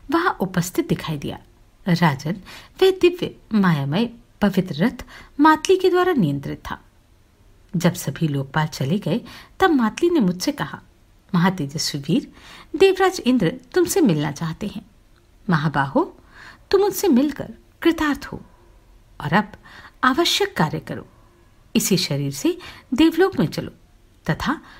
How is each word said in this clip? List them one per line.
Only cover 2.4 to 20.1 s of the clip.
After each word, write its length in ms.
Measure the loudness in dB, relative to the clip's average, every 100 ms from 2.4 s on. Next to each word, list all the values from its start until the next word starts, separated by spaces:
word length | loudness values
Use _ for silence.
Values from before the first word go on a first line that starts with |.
| -10 -20 -20 2
वह 100 | 2
दिव्य, 440 | 4 2 2 -4 -8 -2
मायामय, 560 | 2 2 2 0 -2 -2 -6 _ _
पवित्र 440 | 0 0 -2 0 -2
रथ 200 | -2 -12 -20 -10 2
मातली 380 | 4 4 4 2
के 120 | 4
द्वारा 240 | 2 2
नियंत्रित 500 | 2 0 0 -6 -10 -12
था। 120 | -14 _ _ _ _ _ _ _ _ _ 0
जब 180 | 0
सभी 340 | 0 -6 -4 -2
लोकपाल 400 | -2 -4 -2 -2
चले 320 | -2 -2 -2
गए, 220 | -2 -4 -4 -16 -20 0
तब 100 | 2
मातली 400 | 4 2 0 2
ने 100 | 2
मुझसे 320 | 2 0 -4
कहा, 300 | -4 -8 -12 -20 _ _ _ _ 0
"महातेजस्वी 680 | 2 0 -6 -6 -6 -6
वीर, 320 | -2 -2 -2 -12 -20 -20 -12 2
देवराज 440 | 2 4 0 0
इंद्र 340 | 0 2 2 -2 -4
तुमसे 280 | 0 0 2
मिलना 300 | 2 2 -2
चाहते 360 | -4 -8 -8 -10
हैं। 180 | -12 -16 _ _ _ _ _ -2
महाबाहो, 680 | -2 0 -2 0 0 -2 -6 _ -20 -20 -20 _
तुम 100 | 2
उनसे 260 | 2 0 2
मिलकर 460 | 2 2 -2 -12 -16 _ _
कृतार्थ 440 | 0 0 0 -2 -8
हो 160 | -14 -16 _ -20 -20 _ _ _ -12
और 120 | 0
अब 180 | 0 0 -6 -20 -20 -20 -2
आवश्यक 540 | 0